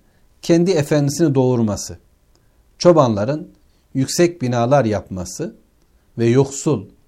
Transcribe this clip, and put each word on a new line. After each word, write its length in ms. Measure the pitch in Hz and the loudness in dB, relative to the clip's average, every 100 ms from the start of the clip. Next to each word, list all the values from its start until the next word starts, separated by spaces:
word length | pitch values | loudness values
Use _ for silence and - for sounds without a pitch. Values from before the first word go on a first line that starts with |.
| _ _ _ _ | _ _ _ _
kendi 300 | - 170 175 | 0 2 2
efendisini 640 | 170 143 151 143 139 165 131 | 0 0 0 0 0 0 2
doğurması, 640 | 127 123 110 98 - 87 _ _ _ _ _ _ _ _ | 2 0 -2 -4 -10 -16 _ _ _ _ _ _ _ _
çobanların 720 | 175 160 127 101 110 151 175 _ _ _ _ | 4 4 2 0 -4 -6 -10 _ _ _ _
yüksek 480 | 135 131 - 175 175 | -6 -4 0 0 0
binalar 440 | 123 123 117 143 113 | -4 -2 2 2 2
yapması 680 | 101 - 92 87 - 180 - _ _ _ _ _ - | -2 -6 -12 -12 -10 -12 -14 _ _ _ _ _ -2
ve 80 | 117 | 2
yoksul, 600 | 127 139 - 165 120 - _ | 2 2 -2 -4 -4 -6 _